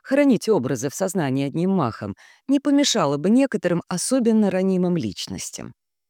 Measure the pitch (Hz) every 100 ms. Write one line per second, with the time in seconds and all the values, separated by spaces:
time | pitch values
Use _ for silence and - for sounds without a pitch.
0 | - 277 285 208 - 190 123 131 143 -
1 | 190 185 139 131 139 151 185 190 123 -
2 | 101 - - _ - 277 285 277 277 220
3 | 143 143 175 247 277 208 185 170 - 180
4 | - 262 226 220 202 185 190 185 180 175
5 | 107 87 - 95 - - 58 - _ _